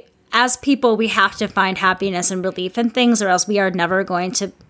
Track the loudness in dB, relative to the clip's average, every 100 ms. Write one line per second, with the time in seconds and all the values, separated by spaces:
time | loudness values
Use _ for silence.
0 | -4 _ _ 0 0 0 0 2 2 2
1 | 0 2 0 0 -4 0 -2 0 0 0
2 | -2 -2 -2 -2 -4 -6 -6 -2 -2 2
3 | 2 2 2 0 0 0 0 0 0 0
4 | 0 -2 -2 -4 -8 -10